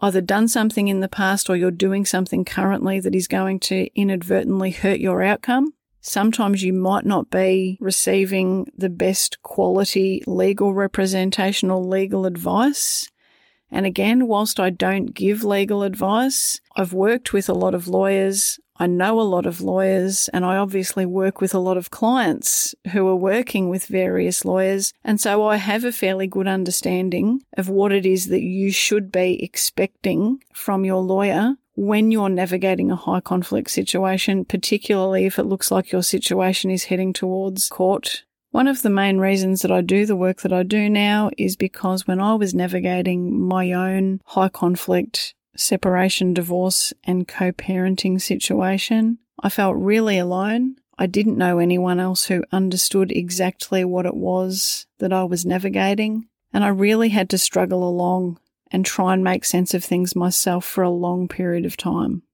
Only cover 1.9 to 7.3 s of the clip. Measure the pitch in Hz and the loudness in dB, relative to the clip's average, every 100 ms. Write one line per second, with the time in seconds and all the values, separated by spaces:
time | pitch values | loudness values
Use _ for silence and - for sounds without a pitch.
1.9 | 196 196 185 185 185 185 - 190 196 190 | 0 0 0 0 -2 -4 -2 0 0 0
2.9 | 190 185 190 180 190 190 190 - 190 190 | -2 0 -2 0 -2 -2 -2 -2 -2 -2
3.9 | - 196 185 175 190 - 190 190 180 196 | 0 0 0 0 0 0 0 -2 -2 0
4.9 | 196 190 180 190 214 - 247 302 - _ | 0 0 0 0 0 0 0 0 -4 _
5.9 | _ - 202 208 226 208 196 185 185 185 | _ -6 0 0 2 2 0 0 0 2
6.9 | 196 - 196 - | 0 2 0 0